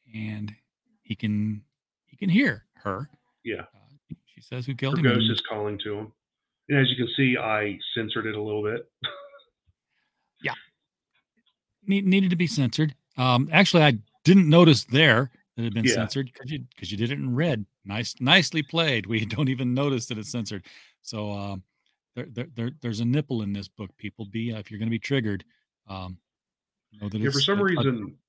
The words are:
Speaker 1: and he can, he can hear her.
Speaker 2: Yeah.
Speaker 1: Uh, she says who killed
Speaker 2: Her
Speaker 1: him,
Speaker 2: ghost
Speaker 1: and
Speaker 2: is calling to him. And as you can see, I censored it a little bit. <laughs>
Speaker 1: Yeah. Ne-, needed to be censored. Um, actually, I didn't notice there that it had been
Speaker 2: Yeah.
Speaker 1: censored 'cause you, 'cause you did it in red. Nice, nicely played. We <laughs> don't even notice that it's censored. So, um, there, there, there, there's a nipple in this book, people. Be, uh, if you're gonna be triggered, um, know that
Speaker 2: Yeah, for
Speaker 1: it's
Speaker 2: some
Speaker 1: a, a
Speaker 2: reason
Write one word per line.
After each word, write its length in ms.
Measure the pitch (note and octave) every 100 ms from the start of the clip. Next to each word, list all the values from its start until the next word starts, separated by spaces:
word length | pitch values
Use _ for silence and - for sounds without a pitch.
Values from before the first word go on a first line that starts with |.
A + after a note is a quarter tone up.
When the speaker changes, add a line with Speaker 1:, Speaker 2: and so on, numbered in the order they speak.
| _
Speaker 1:
and 400 | A2 G#2+ G#2+ G#2 G#2+ _ _ _ _
he 140 | _ -
can, 480 | A2 G#2 G#2+ G#2 _ _ _ _ _
he 120 | _
can 120 | G3
hear 360 | F#3 C4+ G#2+ _ _
her. 260 | G2+ F#2+ D3 _ _ _
Speaker 2:
Yeah. 180 | A2+ F#2+
Speaker 1:
Uh, 520 | - G2+ G2+ C#3+ _ - _
she 160 | _
says 240 | - B2+ B2
who 100 | A#2+
killed 240 | C3+ D#3
Speaker 2:
Her 0 |
Speaker 1:
him, 60 | C#3 A2
Speaker 2:
ghost 60 |
Speaker 1:
and 80 | A2
Speaker 2:
is 100 | A2+ -
calling 300 | A2 G#2 G#2
to 100 | G#2+ G#2
him. 140 | G#2+ _ _ _ _ _ -
And 100 | C#3
as 100 | B2
you 60 | B2
can 140 | A#2 -
see, 220 | C3+ B2
I 420 | A2 G#2+ G#2 G2+ - -
censored 300 | A2 A#2 A2
it 100 | G#2
a 60 |
little 220 | G#2+ G#2+
bit. 240 | G#2 A#2+ - _
<laughs> 80 | - C#5+ C#5+ C#5 B4 _ _ _ _ _ _ _ _ _
Speaker 1:
Yeah. 100 | C3+ A#2 _ _ _ _ _ _ _ _ _ _ _ _ G3
Ne-, 140 | G3
needed 280 | G3 F#3+ F#3+
to 60 | F3
be 100 | E3+
censored. 480 | - B2+ - D#3 - _ -
Um, 320 | B2+ B2 D3
actually, 300 | D#3+ G3 F3
I 160 | D3+ A2+ - _
didn't 240 | - G3 E3
notice 360 | E3 E3+ C3
there 480 | - C3 D#3 A2+ C3 _ _ -
that 80 |
it 20 | A#2
had 80 |
been 120 | G#2 A#2+
Speaker 2:
Yeah. 100 | A2+
Speaker 1:
censored 360 | A2 C3+ C3
'cause 200 | - B2+
you, 120 | D3 B2 _
'cause 140 | F2
you 60 | G2
did 120 | A#2
it 80 | C#3+
in 160 | C#3
red. 320 | B2 E3+ A#2 G2 _
Nice, 300 | G2 G#2 A#2 -
nicely 420 | B2+ F#3 D#3 E3
played. 460 | D3 D#3+ D#3+ A#2+ G2
We 180 | A2+ G#2+
<laughs> 0 |
don't 240 | - B2+
even 240 | B2+ B2+
notice 320 | B2+ C#3+ C3 -
that 140 | A2
it's 100 | G#2
censored. 340 | B2 G#2 G2+ - - - _
So, 300 | - A2 G#2
um, 320 | G2+ G2+ F#2+ F#2 _ _ _ _ -
there, 120 | B2
there, 140 | A#2 A#2
there, 180 | A#2 A#2 D3
there's 160 | A#2+ G#2+
a 60 | A#2
nipple 360 | C#3 D3 A#2+
in 100 | G#2
this 160 | G2+ F#2+
book, 220 | - F#2+ _
people. 280 | G#2 - G#2
Be, 280 | A2 A#2
uh, 60 | A2
if 100 | G2+
you're 80 | G#2+
gonna 120 | A2+
be 80 | A2+
triggered, 440 | - C#3 A2 G2 - _ _ _ _
um, 320 | F#2+ F#2 F2+ _ _ _ _ _ _ _ G#2
know 80 | G#2
that 80 | G#2
Speaker 2:
Yeah, 120 | C3+
for 60 | C3+
Speaker 1:
it's 80 | D#3+
Speaker 2:
some 100 | G3+
Speaker 1:
a, 60 |
a 20 | G3
Speaker 2:
reason 500 | E3 C3+ A#2 G2 -